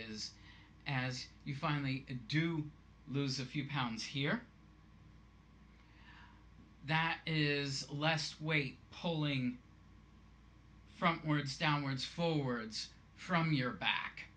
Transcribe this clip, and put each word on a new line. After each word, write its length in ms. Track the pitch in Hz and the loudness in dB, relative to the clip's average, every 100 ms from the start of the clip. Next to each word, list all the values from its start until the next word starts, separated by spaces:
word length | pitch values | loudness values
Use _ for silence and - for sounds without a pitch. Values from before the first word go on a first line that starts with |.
| 113 | -8
is 200 | 107 - - - - - - - | -8 -8 -10 -20 -20 -20 -16 -4
as 400 | 135 127 127 - - | 0 0 -4 -10 -12
you 100 | - | -8
finally 500 | 139 165 147 139 131 - 135 117 | -4 0 0 0 -2 -4 -10 -2
do 360 | 151 165 165 151 - - - - | 0 2 0 -4 -8 -20 -20 -6
lose 320 | 127 139 127 | -2 0 -2
a 40 | |
few 220 | 123 151 135 | -4 -4 -4
pounds 360 | 139 123 110 | -2 -2 -2
here, 380 | - 139 143 226 - - - - - - - - - - - - - - - - - - - - - - - - 139 | -6 -2 0 -2 -4 -20 -20 -20 -20 -20 -20 -20 -20 -20 -20 -20 -20 -20 -20 -20 -20 -20 -20 -20 -20 -20 -20 -16 -2
that 320 | 160 165 165 - | 2 2 -2 -2
is 600 | 156 147 143 143 135 - | 2 2 2 0 -4 -6
less 440 | 147 151 165 - - | -2 2 2 0 -6
weight 380 | 156 156 135 - - | 2 2 2 -2 -16
pulling 680 | - 180 160 147 135 123 123 - - - - - - - - - - - - - - | -4 0 2 4 4 4 0 -6 -20 -20 -20 -20 -20 -20 -20 -20 -20 -20 -20 -20 2
frontwards, 580 | 180 165 160 147 139 - | 2 4 2 2 2 0
downwards, 460 | 156 147 139 131 | 2 2 2 -2
forwards 840 | - - 170 156 131 120 110 107 - - - - | -4 0 2 2 2 0 -2 -6 -8 -12 -20 -16
from 360 | - 180 160 | 0 2 4
your 180 | 147 127 | 4 2
back. 540 | 104 113 - - - - | 0 0 0 -2 -8 -14